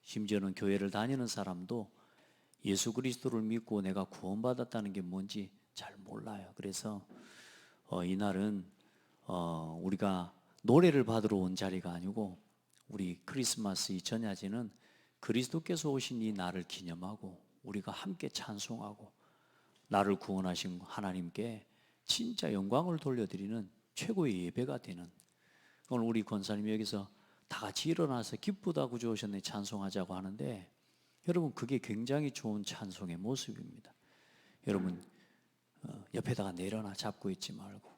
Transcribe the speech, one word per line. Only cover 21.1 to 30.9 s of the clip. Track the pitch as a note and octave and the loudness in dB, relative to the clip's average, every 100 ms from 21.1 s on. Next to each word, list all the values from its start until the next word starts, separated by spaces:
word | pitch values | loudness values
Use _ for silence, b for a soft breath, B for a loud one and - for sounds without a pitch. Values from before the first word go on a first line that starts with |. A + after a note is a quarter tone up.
| F#2 E2+ - A#2 A2 - b b b | -2 -4 -4 -4 -6 -12 b b b
진짜 | - - A#3 A3+ - | -2 0 0 0 0
영광을 | G2+ G2 B2 F3 E3 | 0 4 4 4 0
돌려드리는 | D3 B2+ G2+ F#2+ G2 A2+ G2 _ _ | 0 0 -2 -2 -4 -4 -6 _ _
최고의 | - F#3 G3+ D3+ F#2+ | -6 -2 2 4 2
예배가 | F2 E2+ C3 C3 | 0 -2 -2 -2
되는, | - F2 F2 - - b b b b b - | -6 -10 -12 -16 -20 b b b b b 0
오늘 | B2 A2+ | 2 4
우리 | A2+ | 4
권사님이 | G2+ G#2 F#2+ G#2 G#2+ | 2 -2 0 0 2
여기서 | G#2+ G#2+ G#2 G2 b b b b | 0 0 -2 -4 b b b b
다 | - | -6
같이 | G#2+ - D#3 | -4 -2 0
일어나서 | E3+ D#3+ B2 G#2+ A2 | 2 2 2 -2 -4
"기쁘다 | - G3 - D3+ C3+ | -2 -2 0 0 0
구주 | A#2+ A#2 | 0 0
오셨네." | G#2+ G#2 G2+ | 0 -2 -4
찬송하자고 | - G#2 G2+ G#2 G2 G2 F2+ | -4 -4 -4 -4 -2 -2 -2
하는데, | F#2 F#2+ G#2 C#3 G#2+ F2+ _ b | -4 -6 -4 -4 -4 -10 _ b